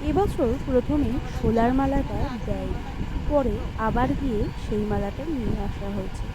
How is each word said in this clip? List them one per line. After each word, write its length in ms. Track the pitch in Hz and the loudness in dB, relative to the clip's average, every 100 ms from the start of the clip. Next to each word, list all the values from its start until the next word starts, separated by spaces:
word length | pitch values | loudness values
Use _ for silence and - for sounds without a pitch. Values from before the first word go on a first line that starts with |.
| 294 | 2
এবছর 400 | 302 403 - 254 254 - | 2 2 2 2 2 2
প্রথমেই 480 | 254 - 294 247 262 - - | 2 2 2 2 0 -2 0
শোলার 340 | 233 226 233 262 | 2 4 4 4
মালাটা 400 | 269 269 262 208 254 247 214 | 2 2 0 0 -2 -2 -4
দেয়, 240 | 196 185 180 - - - - - | -4 -2 -4 -6 -6 -4 -2 2
পরে 240 | 294 247 - - - 220 | 2 2 -2 -4 -2 0
আবার 220 | 226 262 277 | 2 2 2
গিয়ে 220 | 269 214 226 - - | 0 0 -2 -4 -4
সেই 180 | 214 208 | -2 0
মালাটা 320 | 202 202 202 294 | 0 -2 -4 -4
নিয়ে 200 | 294 208 214 202 | -2 0 0 -2
আসা 200 | - 202 202 | -4 -4 -4
হয়েছে। 300 | 190 - - | -4 -6 -6